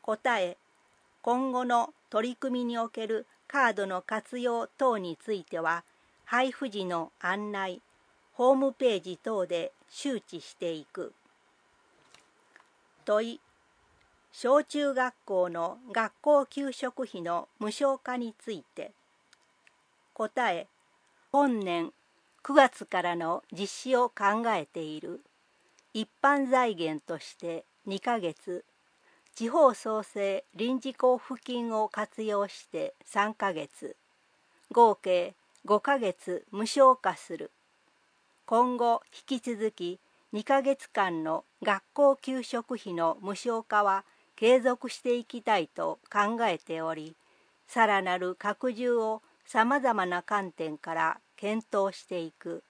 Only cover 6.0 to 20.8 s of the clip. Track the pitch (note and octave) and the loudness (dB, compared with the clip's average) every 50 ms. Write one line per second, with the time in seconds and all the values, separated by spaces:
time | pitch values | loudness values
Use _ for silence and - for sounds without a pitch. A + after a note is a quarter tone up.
6 | _ _ _ _ _ - A#3+ A#3+ C4 C4+ B3 - C#4 B3+ G3 G#3 F#3 F3+ F3 E3 | _ _ _ _ _ -2 0 0 0 0 -2 -6 -8 -6 -6 -6 -4 -4 -4 -4
7 | E3 - _ _ - F3+ F#3 G3+ G#3 G#3 G#3 G3 G3 F#3+ F3+ - _ _ _ _ | -6 -8 _ _ -4 -4 -4 -2 -4 -6 -6 -6 -6 -6 -8 -12 _ _ _ _
8 | _ _ _ _ _ _ _ - B3 B3+ C4+ C4 C#4 C4+ B3 _ C4+ B3 G#3+ F#3 | _ _ _ _ _ _ _ 2 4 4 6 4 2 -2 -2 _ 0 0 0 0
9 | E3 F#3 F3 - - A3 A3 G3+ F3+ D#3 F3 E3+ E3+ F3+ _ _ _ _ - - | -4 -6 -12 -8 -6 -4 -2 -2 -2 -2 -2 -4 -4 -6 _ _ _ _ -18 -8
10 | - C#4+ C4 G#3 _ - - E3 - - - _ F3+ E3+ E3 D#3 C#3+ _ _ F#3+ | -6 -4 -4 -4 _ -10 -16 -16 -16 -16 -14 _ -8 -6 -6 -8 -12 _ _ -10
11 | E3+ - _ _ _ _ _ _ _ _ _ _ _ _ _ _ _ _ _ _ | -10 -10 _ _ _ _ _ _ _ _ _ _ _ _ _ _ _ _ _ _
12 | _ _ - - _ _ _ _ _ _ _ - _ _ _ _ _ _ _ _ | _ _ -20 -20 _ _ _ _ _ _ _ -20 _ _ _ _ _ _ _ _
13 | _ - G#3 G#3+ A3+ A#3 A#3 - _ _ _ _ _ _ _ _ _ _ _ _ | _ 0 0 0 0 -2 -8 -14 _ _ _ _ _ _ _ _ _ _ _ _
14 | _ _ _ _ _ _ - - - B3 C#4 D4 D4 _ - D4 C#4+ C#4+ C4+ B3+ | _ _ _ _ _ _ -18 -4 2 4 4 4 4 _ -2 -2 0 0 0 0
15 | B3+ B3+ - _ _ - G3 F#3 F3+ F3 E3+ E3+ E3 F3 G3+ A#3 B3+ B3 G3 A3+ | -2 -2 -4 _ _ -2 0 0 0 0 0 -4 -4 -4 -4 -8 -16 -4 -2 -2
16 | A3+ G#3 _ _ - D4+ D4 C#4+ C4+ - - C#4 C#4 C4+ B3 - - B3 - - | -2 -2 _ _ 4 6 6 6 4 2 -6 -6 -6 -6 -6 -6 -8 -8 -6 -6
17 | C4 - - F#3 E3+ E3+ E3+ E3+ - _ _ _ G#3+ G#3+ G#3 - D4 C#4 C4+ B3+ | -8 -8 -8 -8 -6 -4 -4 -4 -6 _ _ _ -6 -6 -2 0 0 0 0 0
18 | _ - B3 B3 A#3+ A3+ G#3 _ - A#3+ G#3+ D#3+ - _ _ - - - _ _ | _ -6 -6 -4 -6 -8 -10 _ -12 -10 -10 -10 -12 _ _ -14 -14 -14 _ _
19 | _ _ _ _ _ _ _ _ _ _ _ _ _ _ _ _ _ _ _ _ | _ _ _ _ _ _ _ _ _ _ _ _ _ _ _ _ _ _ _ _
20 | _ _ _ - A3 G#3 _ C4 A#3+ G#3+ F3 E3+ - _ _ _ | _ _ _ -8 -8 -4 _ -2 0 0 0 -2 -6 _ _ _